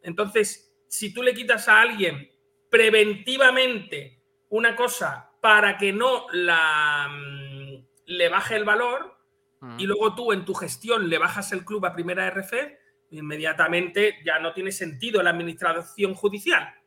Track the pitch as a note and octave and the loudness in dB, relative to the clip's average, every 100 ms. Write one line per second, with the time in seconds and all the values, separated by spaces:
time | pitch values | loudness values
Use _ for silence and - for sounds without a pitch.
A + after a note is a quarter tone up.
0 | - E3+ G#3 A3+ G3+ - _ _ _ - | -10 -6 -2 0 0 -2 _ _ _ -8
1 | G#3 G3 B3 B3 A3+ A3+ G#3+ G#3+ A#3 A3 | -8 -2 0 0 0 0 6 6 6 2
2 | F3+ C#3+ C#3+ _ _ _ _ A#3 A3 G#3+ | -2 -2 -14 _ _ _ _ 4 6 6
3 | G#3 G#3 - C4 C4 B3+ C4 A#3 - D3 | 4 2 -6 4 4 6 2 0 -8 -12
4 | C3+ _ _ _ _ G#3+ A#3 A#3 B3 - | -12 _ _ _ _ 0 0 2 -2 -2
5 | E3 C3+ - _ A3+ G#3+ G#3 G3 G3+ G3 | -6 -6 -14 _ 6 6 6 2 -2 0
6 | B3 B3+ - F3 F3 E3 D#3+ D3+ D3+ D3 | 0 0 -4 -2 2 2 2 2 2 0
7 | C#3+ C#3+ C#3+ C#3 C#3 C#3 C#3 C3+ _ _ | -4 -8 -12 -14 -14 -16 -16 -18 _ _
8 | - F3+ E3+ F3+ G3 A3 G#3+ G#3+ A#3+ C4 | -12 0 2 2 -2 -4 0 0 0 -4
9 | G#3+ _ _ _ _ _ B2+ A#2 F#3+ G#3 | -8 _ _ _ _ _ -18 -8 -4 0
10 | G#3+ G#3 A#3+ G3+ F3+ F#3+ F3 - A3 A3+ | 0 0 -2 -2 -2 -8 -6 -10 -2 -2
11 | F3+ D#3+ D#3+ G#3 G3 F#3+ F3+ G#3+ F3+ E3+ | 0 0 0 -2 -6 -8 -6 -4 -4 -4
12 | E3+ F3+ F#3+ F#3+ F#3+ A#3 C#4+ - _ _ | -6 -4 -4 -6 -6 -6 -6 -10 _ _
13 | _ D#3 D3+ D3+ D#3 D#3 D#3+ E3+ F3+ F#3 | _ -14 -10 -6 -4 0 2 2 -2 0
14 | G#3+ G#3 D#3 D#3+ E3 E3+ F#3+ G3 F3 C#3 | 0 0 -4 -2 -4 -6 -8 -8 -10 -10
15 | A3+ G#3+ F3 E3+ E3+ E3 F3 E3 E3+ - | -2 0 2 0 -4 -4 -2 -2 -6 -4
16 | G3 F#3+ G#3 G3+ E4 D#4 - - | -4 -2 -2 -2 0 0 0 -18